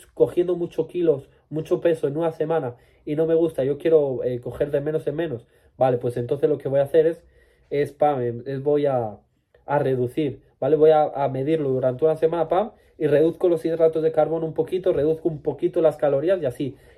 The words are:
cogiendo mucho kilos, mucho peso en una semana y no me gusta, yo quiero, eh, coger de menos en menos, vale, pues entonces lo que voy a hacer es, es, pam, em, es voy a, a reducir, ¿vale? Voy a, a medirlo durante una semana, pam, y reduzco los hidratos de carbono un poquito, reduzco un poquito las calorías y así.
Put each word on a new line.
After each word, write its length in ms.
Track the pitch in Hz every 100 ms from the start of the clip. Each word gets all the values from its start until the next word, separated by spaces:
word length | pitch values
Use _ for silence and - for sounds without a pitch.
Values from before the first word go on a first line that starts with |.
| -
cogiendo 400 | - 156 - 175
mucho 320 | 175 170 - 156
kilos, 420 | 180 165 139 - _ _
mucho 300 | 151 156 180
peso 260 | 170 160 143
en 100 | 147
una 140 | 165
semana 460 | 160 156 160 131 120 _ _
y 120 | - 151
no 100 | 160
me 80 |
gusta, 300 | 165 165 160
yo 140 | 135 143
quiero, 440 | 165 160 143 120
eh, 180 | 123 123
coger 300 | 123 - 147
de 100 | 143
menos 280 | 147 156 151
en 80 | 147
menos, 280 | 170 113 - _ _ -
vale, 220 | 131 123
pues 180 | 123 123
entonces 320 | 120 139 156
lo 80 | 135
que 120 | 139
voy 100 | 139
a 60 |
hacer 240 | 139 165 160
es, 160 | 165 _ _ _ _ -
es, 220 | 143 143
pam, 300 | - 147 135
em, 220 | 120 117 120
es 160 | 135
voy 240 | 143 147 143
a, 320 | 127 110 104 _ _ _ _ -
a 120 | 143
reducir, 640 | 135 127 120 - 147 - _ _
¿vale? 160 | 131 151
Voy 140 | 156
a, 140 | 156
a 240 | 147 135 139
medirlo 420 | 131 139 160 139
durante 340 | 131 127 127
una 120 | 160 156
semana, 320 | 160 170 156
pam, 240 | 175 214 - _ -
y 80 | 147
reduzco 420 | 143 160 165 185
los 160 | 165
hidratos 380 | 165 160 160 160
de 80 | 160
carbono 340 | 156 151 165
un 100 | 160
poquito, 380 | 156 156 185 180
reduzco 360 | 156 151 160 170
un 120 | 151
poquito 400 | - 135 175 175
las 160 | 160 -
calorías 460 | 147 139 160 190
y 40 | 143
así. 300 | - 135 - -